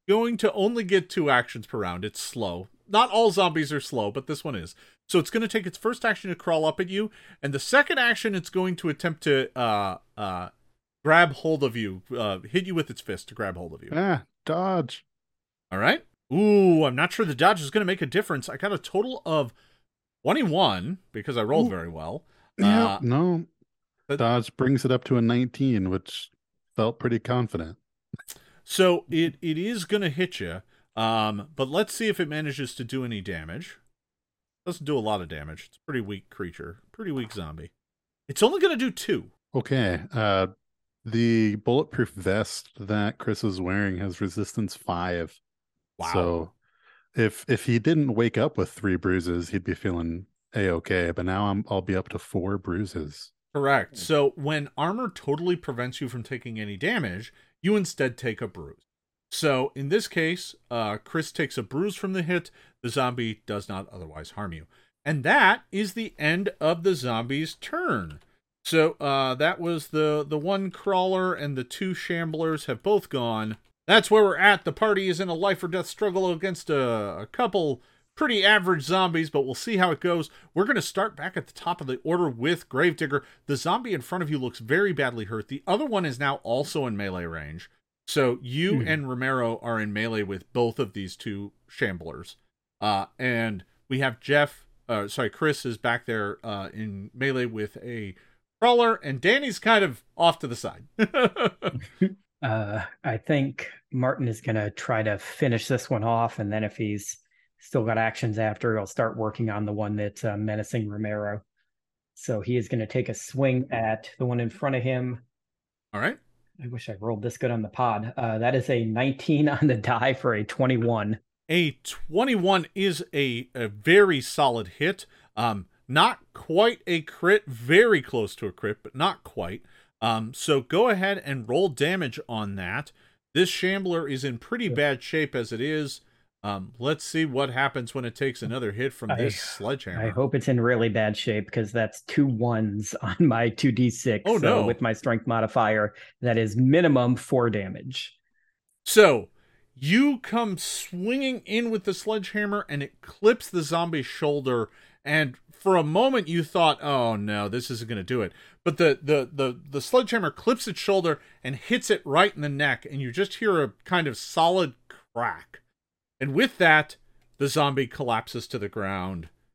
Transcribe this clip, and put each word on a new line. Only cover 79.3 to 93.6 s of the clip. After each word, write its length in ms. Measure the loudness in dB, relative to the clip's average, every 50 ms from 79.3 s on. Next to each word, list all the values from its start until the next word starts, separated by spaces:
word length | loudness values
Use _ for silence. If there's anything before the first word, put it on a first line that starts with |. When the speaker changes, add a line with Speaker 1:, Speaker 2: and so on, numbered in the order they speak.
Speaker 1:
but 120 | 0 0
we'll 120 | 0 0 -4
see 220 | -6 -4 -2 2
how 160 | 2 2 2
it 80 | 2 0
goes. 300 | 0 0 0 0 -2 -4 -10 -20 -20 _
We're 120 | -2 0 0
gonna 180 | 2 0 0
start 340 | -2 -2 -2 -2 -2 -2 -4
back 200 | -8 -10 -8 -8
at 100 | -8 -10
the 60 | -10
top 280 | -18 -8 -6 -6 -6 -4
of 60 | -4
the 140 | -6 -6 -4
order 260 | -2 -2 0 0 0 0
with 400 | -2 -2 0 0 -2 -2 -4 -4
Gravedigger. 540 | 0 2 2 2 2 0 -4 -2 -2 -4 -4 -6 -20 _ -4
The 80 | -4 -4
zombie 380 | -2 0 0 0 0 0 -4 -4
in 60 | -4
front 220 | -4 -6 -4 -4
of 80 | -2 -2
you 80 | -2 -2
looks 200 | -4 -6 -8 -10
very 340 | -2 0 2 2 2 2
badly 340 | 0 0 -2 -2 -2 -6 -8
hurt. 200 | -6 -8 -8 -8
The 160 | -8 -12 -10 -2 0
other 180 | 0 0 0
one 180 | 0 -2 0 -2
is 140 | -2 -4 -2
now 180 | -2 -2 -2 -2
also 440 | -2 -2 0 0 0 -2 -2 -2 -2
in 100 | -2 -4
melee 300 | -4 -4 -4 -4 -6 -6
range. 440 | -6 -8 -10 -10 -10 -14 -14 -16 -18 _ _ _ _ _ _ _ -4
So 320 | 0 2 2 2 2 -2
you 380 | -6 -8 -4 -2 0 0 0 0
Speaker 3:
Hmm. 80 | 0 0
Speaker 1:
and 200 | -2 -2 -2 -6
Romero 520 | -4 -2 -2 0 0 0 0 -2 -2 -4
are 160 | -4 -4 -2 -2
in 140 | -2 -2
melee 320 | -2 -2 -2 0 0 -2 -2
with 280 | -4 -6 -10 -10 _
both 280 | 0 0 0 0 0 -2
of 120 | -4 -4
these 220 | -4 -8 -8 -8 -10
two 380 | -10 -10 -8 -8 -8 -10 -12 _ _ _ _
shamblers. 640 | -4 -2 -2 -2 -2 -6 -8 -12 -12 -12 -14 -18 -20 _ _ _ _ _ _ _ _ -4
Uh, 260 | 0 0 2 0 -2 -4 _ -4
and 440 | -2 0 0 0 0 -2 -4 -6